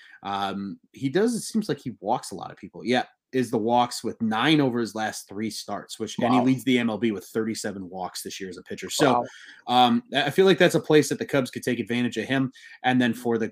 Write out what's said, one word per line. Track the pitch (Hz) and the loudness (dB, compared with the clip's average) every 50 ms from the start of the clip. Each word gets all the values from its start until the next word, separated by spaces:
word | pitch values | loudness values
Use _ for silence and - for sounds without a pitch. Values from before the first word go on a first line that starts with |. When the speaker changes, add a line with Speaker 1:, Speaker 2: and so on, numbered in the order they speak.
| - - - - - | -20 -20 -20 -14 -8
Speaker 1:
Um, | 98 101 98 101 98 98 101 101 98 87 - _ _ - | -6 -4 -4 -4 -4 -4 -6 -8 -8 -10 -12 _ _ -10
he | 104 131 139 | -6 -6 -2
does, | 131 180 214 247 240 | 2 2 2 2 0
it | 196 | -4
seems | - - - 220 - | -6 -4 -2 -2 -2
like | - 160 - | -2 -4 -4
he | - 127 104 - | -6 -10 -12 -6
walks | 90 101 120 135 - - | -4 -2 -2 -2 -4 -8
a | 101 | -12
lot | 87 - - | -10 -12 -12
of | - | -14
people. | - - 95 - - 82 | -14 -18 -18 -16 -8 -2
Yeah, | 104 123 123 - - _ _ _ _ - | 0 0 0 -2 -4 _ _ _ _ -2
is | 131 123 110 | -2 0 0
the | 123 | -2
walks | 113 104 113 120 120 120 120 - - | -2 0 2 4 4 2 2 -2 -6
with | - 110 - - | -8 -8 -6 -4
nine | 117 110 107 110 123 151 160 147 | -4 -2 0 0 2 4 4 4
over | 143 127 117 120 | 4 2 0 -2
his | 117 101 98 | -4 -4 -4
last | 110 107 107 98 - - | -6 -6 -6 -6 -8 -12
three | - 101 101 110 107 | -12 -10 -8 -8 -8
starts, | - - - - 104 95 - - - - | -8 -10 -8 -8 -8 -10 -10 -12 -10 -10
which, | 110 104 - | -10 -8 -4
and | - 123 117 | -2 0 2
he | 127 127 | 2 2
Speaker 2:
Wow. | 123 | 4
Speaker 1:
leads | 131 131 127 - | 2 0 0 2
the | 135 127 123 | 2 2 2
M | 117 117 | 2 0
L | 107 | -2
B | 98 120 113 | 0 0 0
with | 104 92 - | -2 -2 -6
thirty-seven | - - 113 110 113 107 - - 110 95 98 95 87 | -6 -4 -4 -2 -2 -4 -4 -6 -6 -8 -8 -10 -12
walks | 90 92 92 87 - - | -10 -8 -8 -8 -8 -10
this | - 95 - - | -12 -12 -10 -10
year | 98 92 | -10 -12
as | 87 | -12
a | 87 - | -14 -12
pitcher. | - 107 - 95 87 | -12 -12 -10 -8 -6
So, | - - 151 135 123 120 123 - - - - - - - _ | 0 2 4 4 4 2 0 -4 -10 -18 -20 -20 -20 -14 _
Speaker 2:
Wow. | - 120 123 123 | 2 4 6 6
Speaker 1:
um, | 120 117 120 - - - | 6 4 2 0 -2 -2
I, | 139 139 | 0 0
I | 143 | 2
feel | 143 - 190 | 4 6 6
like | 190 180 | 6 8
that's | - 180 170 - | 8 6 6 6
a | 156 | 2
place | - - 160 156 139 - | 4 6 6 6 6 4
that | 143 117 | 0 -4
the | 113 | -4
Cubs | - - 139 127 - | 0 0 0 0 -2
could | - 117 | -6 -6
take | - 135 123 113 | -4 -2 -2 -2
advantage | 110 - 120 120 123 117 - | -2 -2 -2 -2 -2 -2 -2
of | 110 107 | -4 -4
him. | 107 135 135 135 127 - - - - - - - | -2 0 0 0 -2 -4 -10 -20 -20 -16 -4 0
And | 123 127 127 | 2 4 4
then | 123 120 113 | 4 2 0
for | - - 120 117 | 0 -2 0 0
the | 110 113 - | 0 -2 -4